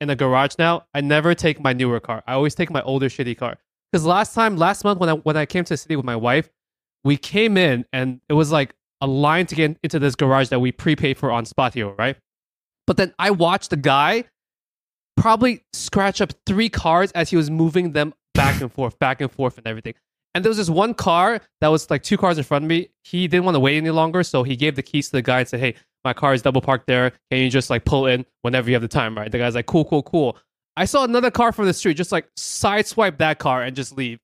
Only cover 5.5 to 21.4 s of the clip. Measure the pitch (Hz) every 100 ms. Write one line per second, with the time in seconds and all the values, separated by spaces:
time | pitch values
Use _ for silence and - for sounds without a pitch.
5.5 | 180 170 160 - 151 127 117 120 139 -
6.5 | _ _ _ _ _ 139 143 - 202 226
7.5 | 196 170 123 127 131 127 127 - 151 151
8.5 | 156 135 _ _ - 139 135 147 165 175
9.5 | 160 151 160 156 156 139 127 135 135 127
10.5 | 127 127 - 175 151 139 135 135 117 113
11.5 | - 127 120 101 98 120 135 _ _ _
12.5 | _ _ _ - 185 185 - 190 190 170
13.5 | 196 - 151 143 139 151 226 240 _ _
14.5 | _ _ _ _ _ _ - 226 220 254
15.5 | 208 _ - - 202 196 - 202 - -
16.5 | 196 226 - 165 170 196 175 160 175 147
17.5 | 160 165 175 180 147 147 - _ - 139
18.5 | 139 127 - 123 - 135 131 135 - 127
19.5 | 123 113 110 113 - _ _ _ 175 202
20.5 | 214 175 160 226 - 190 170 196 233